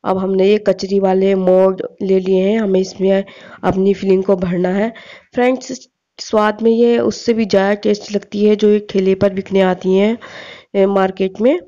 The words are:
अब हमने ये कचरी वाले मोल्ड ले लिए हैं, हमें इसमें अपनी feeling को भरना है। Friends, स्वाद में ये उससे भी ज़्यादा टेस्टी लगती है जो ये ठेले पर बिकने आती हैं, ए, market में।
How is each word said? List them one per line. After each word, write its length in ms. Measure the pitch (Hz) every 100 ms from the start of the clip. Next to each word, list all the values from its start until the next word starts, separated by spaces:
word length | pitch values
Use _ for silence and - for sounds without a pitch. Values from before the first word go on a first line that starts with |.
अब 140 | 214 190
हमने 300 | 190 190 190
ये 100 | 214 208
कचरी 320 | 185 190 196
वाले 340 | 190 185 196 196
मोल्ड 440 | 185 185 190 190 - _
ले 180 | 196 190
लिए 220 | 185 190
हैं, 180 | 190 220
हमें 200 | 208 185
इसमें 440 | 190 - 190 196 196 - - -
अपनी 300 | 202 185 196
feeling 300 | 190 196 190
को 120 | 190 190
भरना 320 | 185 175 180
है। 200 | 196 226 - - - _
Friends, 540 | - 247 254 - 262 - _ _ -
स्वाद 420 | - 214 214 214
में 100 | 226
ये 260 | 226 240 233
उससे 340 | 233 - -
भी 120 | 226 214
ज़्यादा 280 | 196 190 208
टेस्टी 340 | 208 202 - 202
लगती 300 | - 208 208
है 100 | 208
जो 160 | 214
ये 140 | 208 208
ठेले 260 | 196 190 190
पर 180 | 202
बिकने 280 | 190 185 196
आती 320 | 185 180 185 190
हैं, 220 | 208 233 - - - - _ 202
ए, 100 | 196
market 540 | 196 190 190 190 190
में। 180 | 233 339